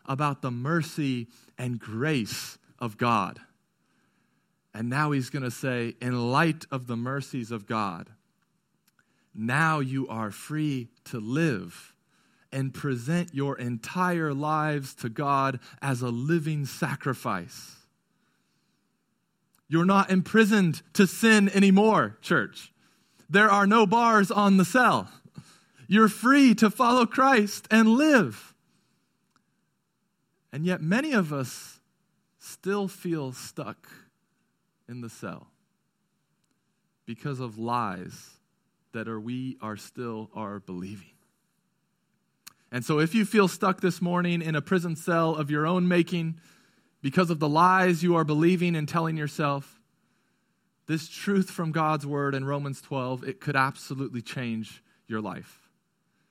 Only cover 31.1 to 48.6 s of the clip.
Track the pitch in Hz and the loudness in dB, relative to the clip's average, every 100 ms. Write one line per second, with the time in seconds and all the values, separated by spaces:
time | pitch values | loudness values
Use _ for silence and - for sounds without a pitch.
31.1 | 240 160 143 123 - - - _ _ _ | 0 0 -4 -6 -10 -18 -20 _ _ _
32.1 | _ _ _ - - 185 202 190 - 180 | _ _ _ -20 -12 -6 -4 -4 -8 -6
33.1 | 160 135 123 - - 101 101 - - _ | -6 -6 -10 -14 -12 -12 -14 -20 -20 _
34.1 | _ _ _ _ _ _ _ - 123 117 | _ _ _ _ _ _ _ -20 -16 -16
35.1 | - 101 85 - _ _ _ _ _ _ | -14 -14 -14 -18 _ _ _ _ _ _
36.1 | _ _ _ _ _ _ _ _ _ - | _ _ _ _ _ _ _ _ _ -16
37.1 | 113 147 131 123 107 117 120 110 90 87 | -12 -10 -8 -10 -8 -6 -4 -4 -8 -12
38.1 | 85 - _ _ _ _ _ _ 117 110 | -16 -20 _ _ _ _ _ _ -12 -10
39.1 | 110 110 127 131 - 107 104 - - 120 | -10 -10 -8 -10 -10 -12 -12 -14 -12 -10
40.1 | 110 107 104 104 101 92 90 98 104 85 | -10 -12 -12 -10 -12 -12 -12 -12 -14 -20
41.1 | _ _ _ _ _ _ _ _ _ _ | _ _ _ _ _ _ _ _ _ _
42.1 | _ _ _ - _ _ 123 120 151 160 | _ _ _ -20 _ _ -10 -2 0 2
43.1 | 226 202 220 190 - 196 190 185 170 175 | 2 2 4 4 2 -2 0 -2 -2 -2
44.1 | 175 175 170 160 151 151 185 170 156 - | 0 0 -2 -2 -4 0 -2 -2 -6 -2
45.1 | 165 160 156 147 151 156 180 180 175 175 | 0 0 -2 -2 -2 0 2 2 2 2
46.1 | 175 165 160 _ _ _ _ _ _ 139 | -2 -6 -8 _ _ _ _ _ _ -2
47.1 | 156 175 156 151 151 180 185 185 165 175 | 0 0 0 0 4 4 4 2 2 2
48.1 | 170 151 151 170 185 | 2 2 2 2 2